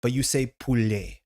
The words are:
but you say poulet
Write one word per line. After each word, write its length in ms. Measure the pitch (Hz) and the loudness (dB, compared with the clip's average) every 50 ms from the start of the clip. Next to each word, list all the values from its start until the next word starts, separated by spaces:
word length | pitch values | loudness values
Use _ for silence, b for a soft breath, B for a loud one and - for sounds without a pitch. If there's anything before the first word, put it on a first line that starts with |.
but 100 | - 120 | -2 -2
you 100 | 127 131 | 0 0
say 300 | 135 - - 139 131 123 - _ | -2 0 0 0 -2 -2 -6 _
poulet 600 | - - 131 120 113 110 107 101 92 90 - - _ | -2 0 2 2 4 2 0 -2 -4 -8 -14 -18 _